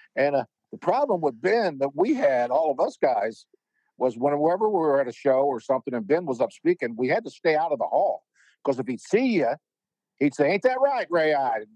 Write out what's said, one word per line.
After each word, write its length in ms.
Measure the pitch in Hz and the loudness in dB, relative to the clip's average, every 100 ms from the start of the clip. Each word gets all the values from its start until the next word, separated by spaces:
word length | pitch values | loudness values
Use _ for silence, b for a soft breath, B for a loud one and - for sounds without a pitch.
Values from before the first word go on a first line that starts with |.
| b - | b -2
And, 200 | 139 139 | 0 0
uh, 100 | 117 _ _ | -4 _ _
the 60 | - | -6
problem 420 | - 233 285 180 | -2 0 0 0
with 200 | 156 113 | -2 -2
Ben 380 | 175 233 196 139 | 0 0 0 -2
that 160 | 135 139 | -4 -2
we 180 | 214 | 0
had, 360 | 269 143 127 120 | 2 2 2 2
all 220 | 135 160 | 2 0
of 80 | 131 | 0
us 180 | - - | -2 0
guys, 440 | 143 113 107 110 _ _ _ _ _ _ | 0 0 -2 -6 _ _ _ _ _ _
was 200 | 127 117 | -2 0
whenever 520 | 139 147 156 185 214 | 0 2 2 2 0
we 100 | 190 | 2
were 220 | 160 139 | 2 2
at 60 | 127 | 0
a 40 | |
show 300 | - 143 131 | -2 0 2
or 180 | 143 120 | 2 -2
something 340 | - 131 131 | -2 -2 -2
and 140 | 123 101 | -6 0
Ben 180 | 165 170 | 0 0
was 140 | 120 | -2
up 100 | 117 | -4
speaking, 440 | - 160 175 117 113 | -2 -2 -2 -4 -4
we 100 | 127 | -2
had 140 | 202 240 | -2 -4
to 40 | |
stay 260 | - 170 151 | -6 -2 0
out 160 | 165 | 0
of 80 | 135 | -2
the 60 | 85 | 0
hall. 380 | 127 190 85 - b b b | 0 0 -2 -10 b b b
'Cause 160 | - 135 | -4 -4
if 80 | 120 | -4
he'd 140 | 120 | -8
see 260 | - 208 262 | -2 0 2
you, 200 | 202 117 147 _ _ _ _ _ _ | 0 0 -4 _ _ _ _ _ _
he'd 140 | 143 | -2
say, 160 | - 147 | 2 0
"Ain't 120 | 196 | 2
that 160 | 254 254 | 0 2
right, 280 | 277 254 180 | 0 0 -2
Ray 240 | 170 156 147 | 0 0 0
Eye?" 300 | 131 113 107 | -2 -4 -8